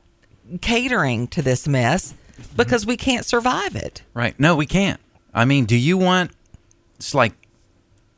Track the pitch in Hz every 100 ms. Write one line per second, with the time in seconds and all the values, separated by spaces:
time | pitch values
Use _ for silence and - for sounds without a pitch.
0 | _ _ _ _ - 180 - 233 262 233
1 | 143 113 123 - 135 127 - 135 120 175
2 | - - - - - - 233 240 202 240
3 | 269 240 - 233 240 294 392 220 - -
4 | - 120 120 - 147 156 151 185 196 -
5 | _ _ _ - 120 139 110 120 135 185
6 | 180 185 175 - _ - _ _ _ -
7 | - 143 117 - _ _ _ _ _ _
8 | _